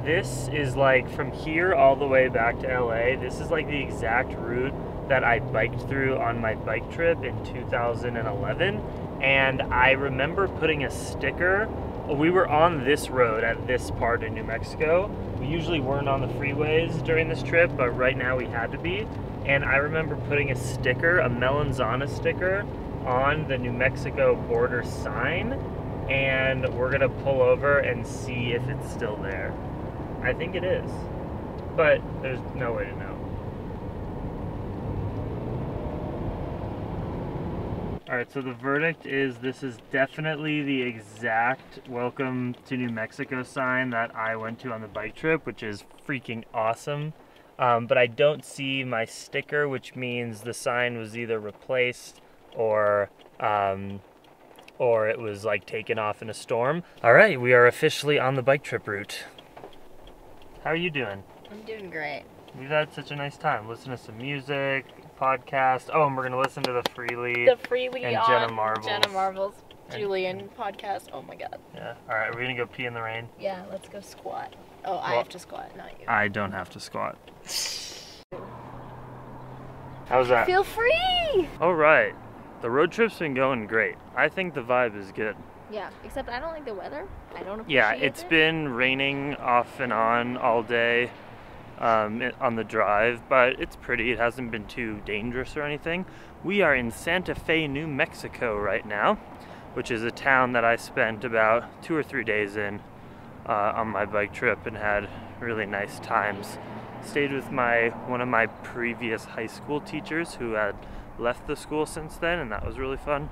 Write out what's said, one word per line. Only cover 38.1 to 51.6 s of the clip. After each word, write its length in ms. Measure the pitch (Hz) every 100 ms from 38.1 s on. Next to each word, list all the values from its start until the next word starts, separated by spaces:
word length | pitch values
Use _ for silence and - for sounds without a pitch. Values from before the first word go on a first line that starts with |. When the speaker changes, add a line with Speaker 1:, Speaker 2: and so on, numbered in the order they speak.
Speaker 1:
All 60 | 123
right, 140 | 120
so 80 | 139
the 140 | 131
verdict 500 | 120 135 143 165 165
is 320 | - 139 135 117
this 240 | 127 123
is 140 | 135 117 -
definitely 720 | 151 165 - 156 147 156 151
the 180 | 139 135
exact 1080 | 123 113 104 107 117 113 120 131 - - -
Welcome 640 | 120 123 - 135 127 123 120 -
to 100 | 127
New 120 | 123
Mexico 540 | 113 110 - 135 127
sign 480 | 123 - 127 127 127
that 240 | 117 117 117
I 180 | 110 113
went 240 | 110 117
to 120 | 123
on 80 | 113
the 80 | 107
bike 260 | 107 110
trip, 300 | - 160 160
which 180 | - 110
is 220 | 113 104 - - -
freaking 380 | 135 120 117 110
awesome. 580 | 117 110 117 - 147 151 - - - - -
Um, 280 | 127 120 117
but 120 | 131
I 80 | 123
don't 380 | 113 147 147
see 380 | - - 139 135
my 200 | 127 117
sticker, 640 | 113 - - 139 - 147 147
which 260 | 127 -
means 460 | 127 123 120 117 107
the 140 | 117
sign 420 | 110 139 123 123 120
was 220 | 110 113
either 200 | 117 113
replaced 840 | 104 -